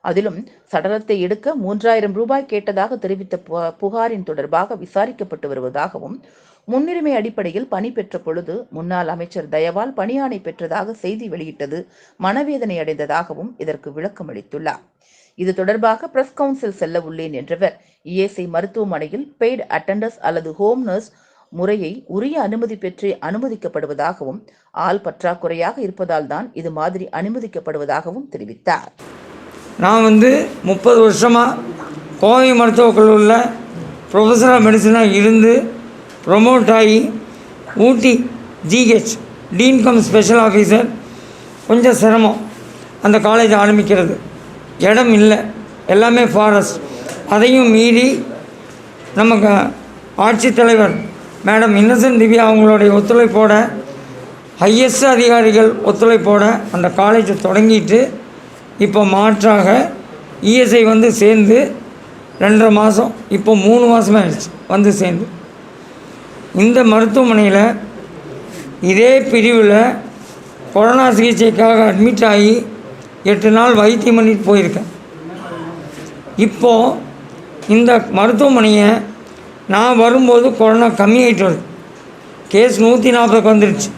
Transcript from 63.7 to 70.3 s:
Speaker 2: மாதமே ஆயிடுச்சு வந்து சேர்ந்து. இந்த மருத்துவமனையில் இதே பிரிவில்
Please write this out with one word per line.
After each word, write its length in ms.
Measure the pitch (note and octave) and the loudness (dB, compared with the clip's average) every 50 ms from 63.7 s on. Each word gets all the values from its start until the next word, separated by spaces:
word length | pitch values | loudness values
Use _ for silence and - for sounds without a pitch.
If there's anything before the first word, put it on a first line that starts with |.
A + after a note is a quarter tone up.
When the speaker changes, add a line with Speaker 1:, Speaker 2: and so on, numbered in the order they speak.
| A#3 A#3+ A#3+ A#3 | 4 4 4 4
Speaker 2:
மாதமே 300 | A#3 A3+ G#3 G3 G#3 A3 | 4 2 2 2 2 2
ஆயிடுச்சு 280 | F#3+ E3 D3+ - - - - - - - | 2 0 -4 -6 -10 -14 -16 -20 -8 -4
வந்து 240 | F#3 G3 G3+ G#3 | 0 2 2 2
சேர்ந்து. 340 | G3 - F#3+ F3+ E3+ F3 A3 - - - - - - - - - - - - - - - - - - - - - - - - - - | 2 0 -2 -4 -4 -4 -6 -10 -12 -20 -20 -20 -20 -20 -20 -20 -20 -20 -20 -20 -20 -20 -20 -20 -20 -20 -20 -20 -20 -20 -20 -8 -2
இந்த 300 | F#3 G3+ A#3 B3 B3+ B3 | 0 2 2 4 4 4
மருத்துவமனையில் 920 | A3+ G#3+ A3 A3+ A3 G#3 C4 B3+ A#3+ A3 G#3+ G#3+ G3 F#3+ G3 G#3+ A#3 G#3+ - - - - - - - - - - - - - - - - - - - - - | 4 4 2 2 2 2 2 2 4 4 4 4 4 4 4 2 2 0 -4 -10 -14 -16 -18 -18 -18 -20 -20 -18 -18 -18 -18 -18 -18 -18 -16 -16 -18 -12 -4
இதே 300 | F#3 F3+ F#3+ G3 A3+ B3+ C4+ C4+ | -2 0 2 4 4 4 4 4
பிரிவில் 720 | - - A#3+ A#3 G#3+ A#3+ A#3+ A3+ G#3+ G3+ G3+ G#3+ A#3 B3 B3 - - - - - - - | 2 2 0 2 2 4 4 4 4 4 4 4 4 2 0 -6 -12 -16 -20 -20 -20 -20